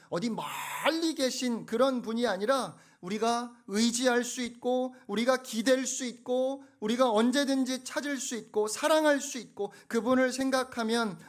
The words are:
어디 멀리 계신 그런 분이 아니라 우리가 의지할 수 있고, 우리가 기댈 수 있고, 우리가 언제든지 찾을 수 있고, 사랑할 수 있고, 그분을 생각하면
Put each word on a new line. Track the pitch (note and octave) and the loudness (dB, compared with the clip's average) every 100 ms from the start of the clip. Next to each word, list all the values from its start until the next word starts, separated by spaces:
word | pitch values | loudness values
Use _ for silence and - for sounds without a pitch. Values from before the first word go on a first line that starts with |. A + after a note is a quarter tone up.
| - | -8
어디 | E3+ A3+ | -4 -4
멀리 | A3 - - - - C4 D#4+ E4 | -4 -6 -8 -8 -4 0 0 0
계신 | D4 C4 B3+ B3+ A3+ E3 | 0 -2 0 -2 -4 -2
그런 | A3+ C4 B3+ | 2 2 2
분이 | G#3 A3+ A#3+ | -2 -2 0
아니라 | F#3+ G#3+ C4+ G3 - - _ | 0 0 0 -2 -8 -20 _
우리가 | F3+ G#3+ A3+ A#3 A#3+ - - | -8 -2 0 0 -4 -12 -4
의지할 | G3+ A#3 A#3 B3+ A#3+ | 0 2 2 2 2
수 | A#3+ - | 0 -4
있고, | A#3 A#3+ B3 B3+ B3+ B3+ - | -8 -4 -2 0 -2 -6 -6
우리가 | G3+ A#3+ B3+ | 0 2 2
기댈 | B3+ G#3+ A3+ C4 C4 | 0 -2 2 2 2
수 | - B3+ | -4 -6
있고, | - - B3+ C4 C#4 - _ | -8 -4 0 0 -2 -10 _
우리가 | G#3+ A#3+ B3+ | -2 2 4
언제든지 | G#3+ A#3+ C4 C#4 C4+ B3+ C4 | 4 4 4 2 2 0 -4
찾을 | B3+ D4+ C#4+ C4+ | -6 -6 -4 -6
수 | - A#3 | -6 -8
있고, | G#3+ G#3+ G#3+ | -6 -2 -2
사랑할 | - D4+ D#4 D4+ C#4 | 0 2 4 4 2
수 | - B3+ | 0 -10
있고, | - - G3+ - - | -10 -8 -8 -10 -4
그분을 | A#3 A3 C4 B3+ | -2 2 4 4
생각하면 | B3 C4+ C4 B3+ A#3+ A3 A#3 A3 E3+ | 2 0 0 0 -2 0 0 0 -4